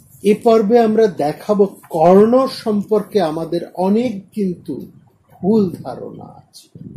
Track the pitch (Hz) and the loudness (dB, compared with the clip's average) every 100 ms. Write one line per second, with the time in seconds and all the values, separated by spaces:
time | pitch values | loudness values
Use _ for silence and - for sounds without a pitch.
0 | _ - 202 208 240 226 202 240 220 214 | _ -4 0 2 2 2 4 2 2 2
1 | 220 165 151 151 - 202 196 - - 165 | 0 0 -4 -4 -4 0 0 -2 -10 2
2 | 170 196 220 254 262 - 226 208 - 214 | 6 6 6 4 0 -4 -4 -4 -2 -2
3 | 196 208 160 160 160 170 - - 190 214 | -2 -2 -2 -4 -6 -8 -8 -4 0 0
4 | 247 196 - 214 190 165 - - - - | -2 -6 -10 -6 -6 -6 -10 -12 -14 -20
5 | _ _ _ _ 180 220 185 143 131 117 | _ _ _ _ 0 2 0 -4 -12 -12
6 | 110 - - - _ - _ - - | -14 -16 -20 -20 _ -20 _ -20 -20